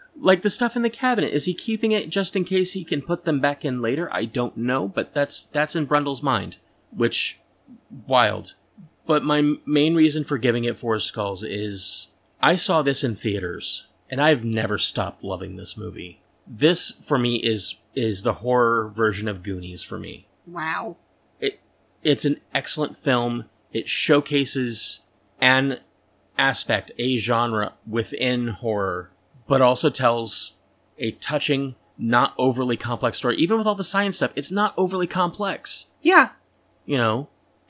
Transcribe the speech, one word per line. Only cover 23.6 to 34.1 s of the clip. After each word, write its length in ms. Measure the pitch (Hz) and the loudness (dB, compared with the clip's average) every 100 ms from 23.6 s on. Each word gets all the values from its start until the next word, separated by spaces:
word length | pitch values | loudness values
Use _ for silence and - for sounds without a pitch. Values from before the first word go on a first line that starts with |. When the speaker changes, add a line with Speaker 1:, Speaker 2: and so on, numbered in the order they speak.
| _ | _
Speaker 1:
It 160 | 113 - | -6 -4
showcases 1120 | - - 147 - 143 131 135 123 110 - - _ _ _ - | 0 4 4 4 0 0 -2 -2 -2 -2 -4 _ _ _ 2
an 400 | 127 131 135 127 _ _ _ _ _ - | 4 4 2 -4 _ _ _ _ _ 0
aspect, 540 | 135 123 - 104 - - | 0 0 0 -2 -2 -4
a 180 | 123 123 | -2 0
genre 560 | 104 117 120 110 104 - - | 0 0 2 0 -2 -6 -6
within 600 | 113 110 - 127 123 120 | -4 -4 -2 -2 0 -2
horror, 640 | 107 113 104 95 90 90 _ _ - - | -4 -2 -2 -2 -4 -10 _ _ -10 0
but 140 | 135 | 4
also 300 | 127 127 156 | 6 4 2
tells 640 | - 123 117 113 - - - _ _ _ - | 2 2 2 -2 -4 -8 -14 _ _ _ -8
a 120 | 113 | -8
touching, 640 | - - 151 - 135 139 - _ - | -6 -4 -2 0 0 -2 -8 _ -6
not 360 | 113 123 131 - | 2 4 4 2
overly 380 | 127 123 127 113 | 2 2 0 -2
complex 420 | 120 120 120 - | -2 -2 0 0
story. 180 | 123 110 | 0 2
Even 220 | 170 220 | 2 2
with 80 | 214 | 0
all 80 | |
the 100 | 202 | 0
science 320 | - 196 202 | -2 0 0